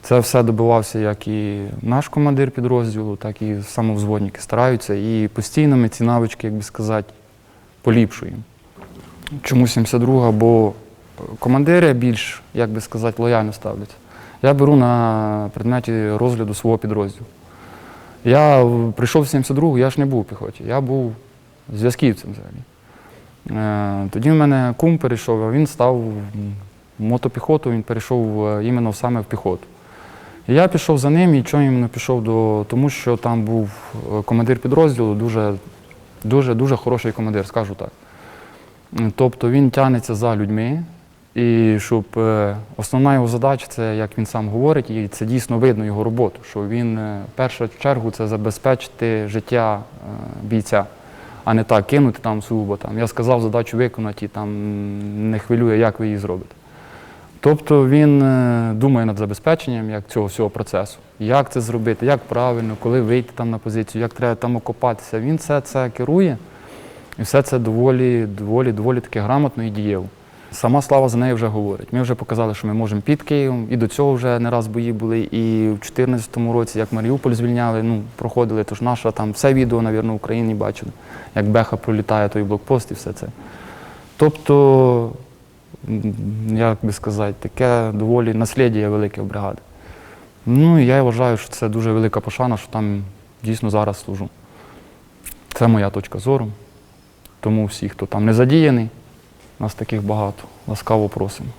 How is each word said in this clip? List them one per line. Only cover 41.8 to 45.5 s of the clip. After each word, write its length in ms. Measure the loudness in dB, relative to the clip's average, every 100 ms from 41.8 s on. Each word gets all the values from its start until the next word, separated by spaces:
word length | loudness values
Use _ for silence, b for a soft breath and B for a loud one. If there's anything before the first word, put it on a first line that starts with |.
| 0 -2 -2 -2
е, 380 | 0 2 0 -4 -12 -10
основна 360 | -4 2 4
його 140 | 4 2
задача, 400 | 0 0 -2 -6
це, 260 | -6 -4 -2
як 200 | -4 -4
він 80 | -4
сам 240 | -4 -4
говорить, 400 | 0 2 2 -2
і 180 | -6 -6
це 180 | -6 -4
дійсно 340 | -4 -2